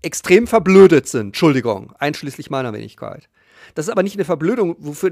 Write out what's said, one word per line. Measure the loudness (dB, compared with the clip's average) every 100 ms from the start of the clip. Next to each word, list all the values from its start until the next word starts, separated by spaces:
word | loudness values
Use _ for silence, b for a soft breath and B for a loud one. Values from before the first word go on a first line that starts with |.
extrem | -10 -10 2 2 4
verblödet | 0 4 8 8 6 2
sind, | -8 -8
Entschuldigung, | 0 0 0 -2 -6 -10 _
einschließlich | -8 -6 -12 -14 -10
meiner | -8 -6
Wenigkeit. | -10 -14 _ -16 -16 _ b b b b
Das | -10 -4
ist |
aber | -2
nicht | -4
eine | -4
Verblödung, | -4 -2 -2 0 -2 -4
wofür, | -12 -6 -6